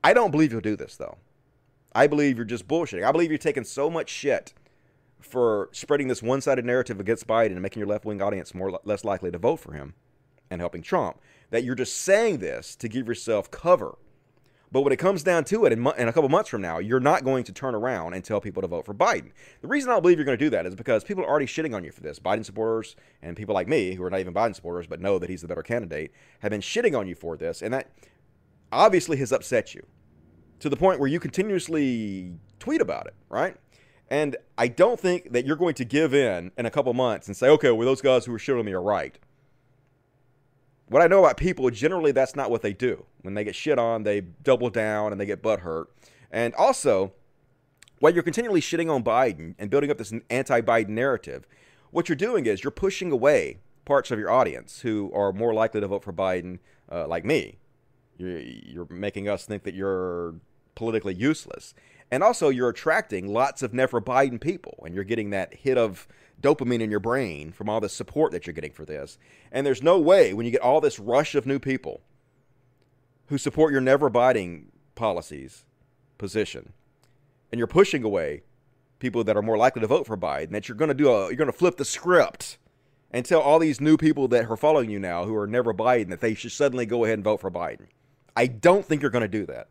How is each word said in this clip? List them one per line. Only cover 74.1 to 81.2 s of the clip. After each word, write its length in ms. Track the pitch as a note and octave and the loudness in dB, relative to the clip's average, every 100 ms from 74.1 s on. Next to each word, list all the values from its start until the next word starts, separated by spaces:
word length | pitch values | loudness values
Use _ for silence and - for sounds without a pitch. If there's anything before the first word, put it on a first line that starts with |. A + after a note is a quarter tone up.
Biden 540 | A#2 B2 A#2+ F2+ E2+ - _ _ | 4 4 2 -2 -10 -18 _ _
policies, 720 | - A2+ F2 - D2+ C2 - _ _ _ _ _ _ | -4 -4 -4 -8 -16 -16 -20 _ _ _ _ _ _
position, 560 | G2+ G#2+ G2+ - - - _ _ _ _ _ _ _ | -6 -4 -4 -6 -18 -20 _ _ _ _ _ _ _
and 80 | A#2 | -6
you're 80 | A2+ | 0
pushing 380 | E3+ G3+ D3+ | 4 4 2
away 380 | A2 G2 D2+ D2 _ _ _ _ _ _ | -2 -2 -2 -8 _ _ _ _ _ _
people 260 | B2+ A2 | -4 -2
that 120 | A2 G#2 | 2 0
are 60 | |
more 140 | G#2+ A2 | 2 2
likely 240 | B2+ B2 | 2 2
to 60 | G#2+ | 0
vote 200 | C#3 C#3 | 0 0
for 100 | G#2 | -6
Biden, 340 | E2+ C#2 D#2+ | -4 -4 -6
that 180 | G#2 - | -8 -10
you're 80 | G#2+ | -4
gonna 160 | D#3 | -2
do 180 | C3+ C#3+ | 4 4
a, 180 | A2+ | 4